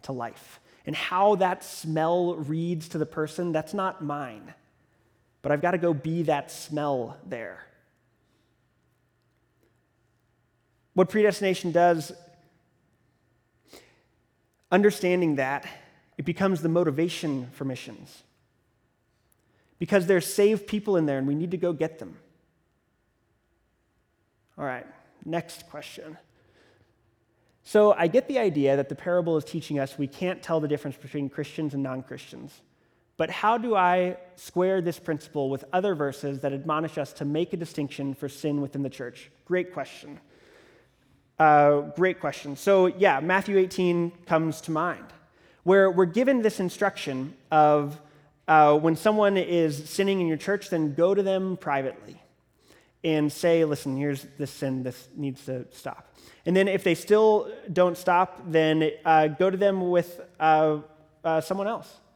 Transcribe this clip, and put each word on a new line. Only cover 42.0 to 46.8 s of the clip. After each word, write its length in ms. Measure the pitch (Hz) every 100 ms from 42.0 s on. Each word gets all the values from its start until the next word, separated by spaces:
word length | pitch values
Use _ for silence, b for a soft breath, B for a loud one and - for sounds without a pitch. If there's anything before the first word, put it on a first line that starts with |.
| 185 175
question. 360 | 147 - 143 139
So 320 | - 196 180
yeah, 320 | 185 196 139
Matthew 380 | 160 190 196 196
eighteen 540 | 185 - 180 175 170 - -
comes 360 | 160 160 151
to 100 | -
mind, 340 | 156 175 151 - - _ b b b
where 280 | 175 196 190
we're 140 | 175 180
given 360 | 175 254 262
this 200 | 220 208
instruction 720 | 180 -